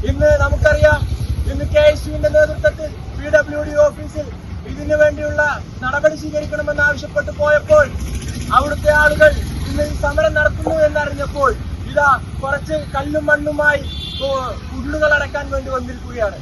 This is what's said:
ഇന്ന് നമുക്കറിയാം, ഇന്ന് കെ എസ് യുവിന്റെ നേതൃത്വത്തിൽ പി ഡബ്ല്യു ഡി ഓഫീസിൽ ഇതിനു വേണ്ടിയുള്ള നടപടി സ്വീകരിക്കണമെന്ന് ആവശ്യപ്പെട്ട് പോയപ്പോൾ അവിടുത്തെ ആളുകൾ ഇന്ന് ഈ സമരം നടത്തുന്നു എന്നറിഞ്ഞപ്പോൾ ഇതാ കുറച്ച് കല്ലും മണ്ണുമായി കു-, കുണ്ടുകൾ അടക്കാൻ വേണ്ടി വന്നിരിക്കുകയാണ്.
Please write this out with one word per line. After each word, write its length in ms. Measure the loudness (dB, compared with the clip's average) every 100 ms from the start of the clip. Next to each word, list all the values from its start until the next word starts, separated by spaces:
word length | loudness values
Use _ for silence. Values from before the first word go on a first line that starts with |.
| 0
ഇന്ന് 220 | 4 4 6
നമുക്കറിയാം, 580 | 4 4 4 6 6 4 0 -4 -4 -2 -2
ഇന്ന് 140 | -2 0
കെ 100 | 6 6
എസ് 160 | 4 -4
യുവിന്റെ 220 | -2 2 4
നേതൃത്വത്തിൽ 540 | 2 2 -2 -2 -10 -10 -12 -10
പി 80 | 2
ഡബ്ല്യു 260 | 2 2 -4 -2
ഡി 60 | 2
ഓഫീസിൽ 420 | 2 2 -10 -8 -8 -12 -12 -12 -10
ഇതിനു 260 | -10 -2 2
വേണ്ടിയുള്ള 400 | 2 2 -4 0 0 -2 -10 -8
നടപടി 320 | -4 2 0 0
സ്വീകരിക്കണമെന്ന് 640 | -6 -6 -4 -6 -4 0 0
ആവശ്യപ്പെട്ട് 440 | 0 -4 -4 -4 -2
പോയപ്പോൾ 440 | 2 2 6 4 4 -2 -6 -6 -6 -8 0 2
അവിടുത്തെ 360 | 2 0 2 4
ആളുകൾ 280 | 4 6 6 6 -4 -4 -4
ഇന്ന് 180 | -2 -2
ഈ 20 | -2
സമരം 300 | -2 2 2 2
നടത്തുന്നു 380 | 0 0 -2 2 2
എന്നറിഞ്ഞപ്പോൾ 640 | 2 -4 -4 -6 0 0 0 -8 -8 -4
ഇതാ 180 | 2 2 2 -2 -8
കുറച്ച് 340 | -6 -6 -4 -6 -4 -6
കല്ലും 300 | -2 -2 0
മണ്ണുമായി 520 | 0 0 0 2 2 -4 -8 -10 -6
കു-, 340 | -4 -4 -6 -8 -10
കുണ്ടുകൾ 380 | -10 -6 -2 2 2
അടക്കാൻ 280 | 0 -6 -6
വേണ്ടി 160 | -6 -4 -6
വന്നിരിക്കുകയാണ്. 600 | -6 -12 -12 -4 -4 -4